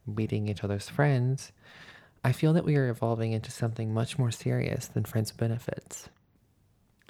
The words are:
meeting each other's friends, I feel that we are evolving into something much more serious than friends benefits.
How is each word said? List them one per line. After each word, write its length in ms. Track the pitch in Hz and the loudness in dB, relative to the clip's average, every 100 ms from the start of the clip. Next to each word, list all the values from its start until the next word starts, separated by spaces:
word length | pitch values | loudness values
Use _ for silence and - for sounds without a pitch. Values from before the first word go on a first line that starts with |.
| 117 | -8
meeting 420 | 107 110 107 104 | -4 -2 0 -2
each 160 | 101 | -2
other's 240 | 101 101 - | -2 -4 -2
friends, 640 | - 147 131 127 135 - - - - - - - _ | 2 4 4 2 0 -6 -20 -20 -20 -20 -20 -20 _
I 80 | 127 | -2
feel 200 | - 156 | 2 4
that 120 | 165 | 4
we 120 | - 143 | 4 4
are 120 | 127 | 2
evolving 440 | 113 113 113 113 | 2 0 2 0
into 180 | 110 - | -2 -4
something 440 | - 117 113 110 | -2 -2 -2 -2
much 240 | 113 120 - | 0 0 0
more 120 | 120 | 0
serious 580 | - 123 123 123 120 - | 0 -2 0 0 -2 -4
than 160 | 113 | -4
friends 260 | 107 113 110 | 0 0 -2
benefits. 760 | - 117 117 - - - - - _ _ _ _ _ _ _ _ _ | -2 -2 -2 -6 -10 -10 -16 -18 _ _ _ _ _ _ _ _ _